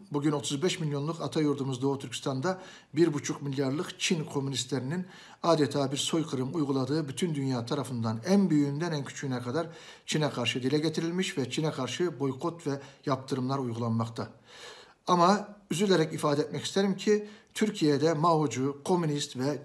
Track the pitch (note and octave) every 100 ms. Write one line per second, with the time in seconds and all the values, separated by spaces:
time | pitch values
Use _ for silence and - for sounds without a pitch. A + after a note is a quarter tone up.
0 | - C#3+ D3+ D3 - C#3+ F3+ F3 D#3 C#3+
1 | D3 E3 C#3+ E3 D3 C#3 C3+ B2 C3+ C#3
2 | B2 - D3 C3 E3 F#3 - - - C#3
3 | E3 C#3+ A#2+ D3+ C#3+ C3+ C3+ D3 F3+ -
4 | - E3+ D3 C#3+ C#3 B2+ - C3+ B2+ F3
5 | F3+ - - - E3+ D#3+ C#3 D3 C3 C#3
6 | - E3+ D3+ C3 B2+ F3 C#3 C3+ B2+ D#3
7 | D3 - F3+ D3 C3+ B2+ A#2+ D3 - B2
8 | A2+ A2+ C#3+ G3+ F#3 D3+ C#3+ C#3+ E3+ D3+
9 | C3 - C#3 B2 A#2+ C#3+ E3 - - -
10 | - D#3 D3 - A#2+ C3+ B2+ D3+ D#3 D#3
11 | E3 F3 F#3 - B2 - D#3 - B2 -
12 | F3 B2+ C#3 C3 E3+ E3 D3 C#3 - -
13 | - C3 - B2+ B2+ C3+ B2 A2+ A#2 A2+
14 | A2+ - G#2 - - - - - - _
15 | - F3 F3 G3+ - - - D#3+ G3+ F3
16 | D#3 D#3 D3+ D3 D3 D3 - G3 G3 F#3+
17 | - G#3 G#3 - _ - A3 - D3+ C#3
18 | D#3 D#3+ E3+ D#3 D3 B2+ C3+ C#3 - F3+
19 | D#3+ C#3+ C#3 B2 C3+ C#3+